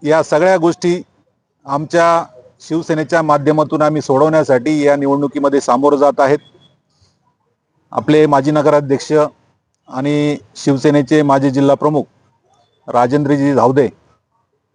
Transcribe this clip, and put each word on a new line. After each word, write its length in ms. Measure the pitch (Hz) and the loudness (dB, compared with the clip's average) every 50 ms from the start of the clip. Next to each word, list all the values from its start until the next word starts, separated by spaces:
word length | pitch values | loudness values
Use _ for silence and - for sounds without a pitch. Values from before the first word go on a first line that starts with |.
| - | -2
या 200 | 151 151 160 147 | 0 0 0 0
सगळ्या 340 | - 160 151 170 185 190 | 0 0 0 2 2 2
गोष्टी 440 | 180 160 170 160 - - 175 175 180 - _ _ _ _ _ _ _ _ _ _ _ - | 2 0 -2 -2 -2 -2 -4 -4 -4 -6 _ _ _ _ _ _ _ _ _ _ _ -12
आमच्या 600 | 139 139 143 156 - - 175 170 170 170 165 165 - - - - - _ _ | -8 -6 -6 -6 -2 0 2 2 2 2 0 -2 -6 -16 -20 -20 -20 _ _
शिवसेनेच्या 600 | - - 156 165 156 - 165 151 156 - 175 165 | -10 -6 -6 -6 -4 -4 -4 -4 -4 -2 -2 -2
माध्यमातून 600 | 160 151 147 147 139 147 151 156 151 135 156 147 | 0 0 0 0 0 0 0 0 0 -2 -2 -2
आम्ही 200 | 151 151 156 151 | -2 0 -2 -2
सोडवण्यासाठी 840 | 127 - 139 131 147 156 156 156 151 143 135 123 120 156 156 151 143 | -2 0 0 2 2 2 2 0 0 2 0 0 0 -2 -2 0 0
या 100 | 143 143 | 0 0
निवडणुकीमध्ये 680 | 143 139 139 139 143 143 139 - 147 139 139 139 139 | 0 0 -2 -2 -2 -2 -4 -4 -2 -2 0 0 0
सामोरं 340 | - - 123 127 139 143 147 | 0 0 0 2 4 2 2
जात 240 | 139 143 143 131 - | 4 2 0 2 2
आहेत. 200 | 143 135 143 151 _ _ _ _ _ _ _ _ _ _ _ _ _ _ _ _ _ _ _ _ _ _ _ _ _ _ _ _ _ - | 0 0 0 -2 _ _ _ _ _ _ _ _ _ _ _ _ _ _ _ _ _ _ _ _ _ _ _ _ _ _ _ _ _ -10
आपले 340 | - 123 113 - 151 151 156 | -8 -6 -2 0 2 2 4
माजी 260 | 151 143 139 135 147 | 4 2 0 0 0
नगराध्यक्ष 600 | 151 151 139 151 147 147 143 135 139 127 - - 156 151 151 147 - _ _ _ _ _ _ _ _ _ _ - | 0 0 2 2 2 0 0 0 -4 -4 -2 -2 0 0 0 0 -4 _ _ _ _ _ _ _ _ _ _ -14
आणि 480 | - 127 135 143 147 147 147 147 147 - - _ - | -10 -6 -4 -2 -2 -2 -2 -2 -4 -6 -10 _ -16
शिवसेनेचे 640 | - - 143 139 131 135 151 147 147 139 - 156 151 | -8 -2 -2 -2 0 0 2 2 2 0 0 0 0
माजी 280 | 151 143 135 139 135 143 | 2 2 0 0 0 0
जिल्हा 240 | 127 143 139 139 139 | 0 0 2 2 0
प्रमुख 280 | - - 151 156 143 107 - _ _ _ _ _ _ _ _ _ _ _ _ _ _ - | 0 0 -2 -2 -2 -6 -6 _ _ _ _ _ _ _ _ _ _ _ _ _ _ -12
राजेंद्रजी 680 | - 120 120 123 123 135 147 147 135 147 143 139 143 139 | -4 -2 0 0 0 0 -2 0 0 0 0 0 0 0
धावदे 360 | 120 110 123 135 143 135 107 - _ _ _ _ _ _ _ _ _ _ _ _ _ _ _ | 2 2 2 2 2 0 0 -2 _ _ _ _ _ _ _ _ _ _ _ _ _ _ _